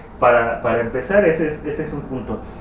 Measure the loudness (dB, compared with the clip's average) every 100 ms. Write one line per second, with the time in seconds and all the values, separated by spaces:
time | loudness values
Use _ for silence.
0 | -8 0 4 6 4 0 0 0 0 -2
1 | 0 4 4 4 0 -4 -6 -6 -6 -6
2 | -6 -6 -6 -8 -8 -14